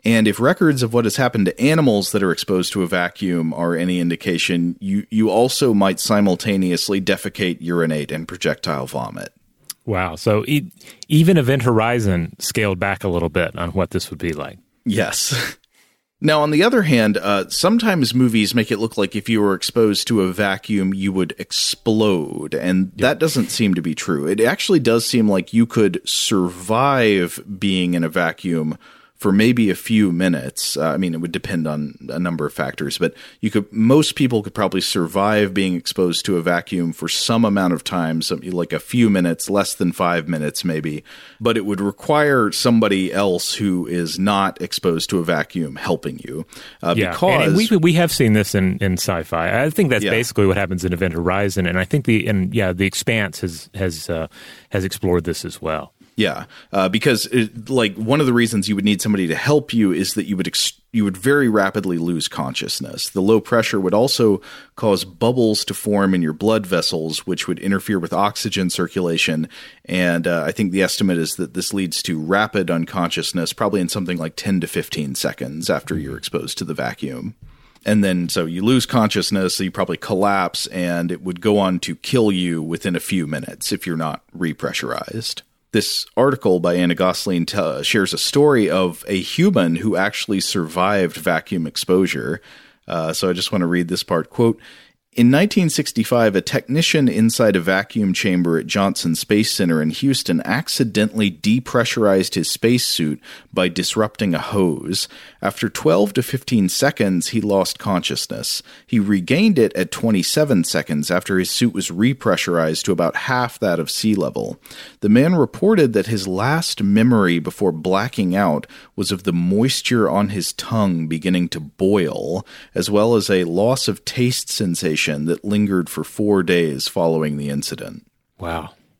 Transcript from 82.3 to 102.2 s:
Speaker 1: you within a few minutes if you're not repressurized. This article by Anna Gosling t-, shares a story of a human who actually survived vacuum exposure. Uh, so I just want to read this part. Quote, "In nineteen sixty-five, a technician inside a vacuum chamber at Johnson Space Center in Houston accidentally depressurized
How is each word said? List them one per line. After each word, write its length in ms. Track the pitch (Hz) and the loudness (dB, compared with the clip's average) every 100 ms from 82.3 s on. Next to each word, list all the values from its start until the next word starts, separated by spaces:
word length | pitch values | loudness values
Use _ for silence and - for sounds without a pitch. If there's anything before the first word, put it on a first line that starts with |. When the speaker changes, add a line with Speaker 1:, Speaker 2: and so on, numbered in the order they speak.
Speaker 1:
you 280 | 92 90 82 | 2 -2 -4
within 360 | 80 85 95 87 | -4 -4 -4 -4
a 20 | |
few 260 | - 95 76 | -2 -2 -2
minutes 440 | 76 - - - | -6 -10 -10 -6
if 160 | 101 - | -6 -4
you're 80 | 80 | -4
not 240 | 80 73 _ - | -4 -8 _ -6
repressurized. 1040 | 85 - 67 - 60 - - 113 113 - _ _ _ | -4 -4 -6 -6 -6 -6 -8 -10 -8 -12 _ _ _
This 320 | 110 - - - - | -2 0 -6 -4 2
article 420 | 131 131 104 90 | 2 2 2 2
by 160 | 87 90 | 2 2
Anna 200 | 87 85 | 0 2
Gosling 500 | 92 87 - 90 82 | 0 0 -2 0 0
t-, 380 | 101 80 65 | -2 -2 -2
shares 300 | - 113 95 | 0 2 0
a 40 | 82 | -2
story 520 | - 143 147 131 98 | 0 4 4 4 2
of 360 | 90 92 82 - | 2 0 -4 -4
a 120 | 95 | -4
human 560 | - - 190 160 85 82 | -2 2 4 4 2 0
who 180 | 101 90 | 0 0
actually 460 | 101 - - 98 | 0 -2 -2 -2
survived 720 | - 101 80 85 92 101 87 - | 0 -2 -2 0 0 2 0 -2
vacuum 500 | 82 80 - 92 78 | -2 -2 -2 -6 -4
exposure. 760 | - - 90 92 69 60 87 - - - _ - | -6 2 2 2 -2 -6 -8 -10 -20 -20 _ -8
Uh, 260 | 82 80 | -4 -4
so 160 | 80 92 | -2 -2
I 40 | |
just 180 | 90 - | -2 -2
want 80 | 101 | -2
to 60 | 85 | 0
read 200 | 90 85 | 0 0
this 160 | 90 | -4
part. 260 | - 85 80 | -2 -4 -2
Quote, 300 | - 117 110 - - - _ _ | 0 2 0 -10 -20 -20 _ _
"In 160 | - 120 | 2 4
nineteen 400 | 143 208 - 170 | 6 4 2 2
sixty-five, 680 | - 143 - 110 123 110 95 | 0 -4 -4 0 4 4 2
a 60 | |
technician 640 | - 113 - 143 165 160 127 | 0 -4 0 0 2 4 2
inside 480 | - 113 113 113 95 | 4 2 4 4 4
a 60 | |
vacuum 500 | 87 95 101 117 101 | 2 0 0 -2 0
chamber 460 | 92 104 90 85 82 | 0 0 2 2 0
at 100 | - | 0
Johnson 480 | 104 98 - 87 80 | 0 0 0 -2 -2
Space 380 | - 104 107 | 2 2 2
Center 280 | - 90 82 | 0 0 2
in 100 | 78 | 0
Houston 500 | 78 139 131 - 82 | 0 0 0 0 -2
accidentally 880 | - 117 - - 123 101 107 110 101 | 0 -4 -4 -2 0 2 0 2 -2
depressurized 1000 | 82 107 120 127 123 117 - 104 95 | 0 0 0 2 0 0 2 4 4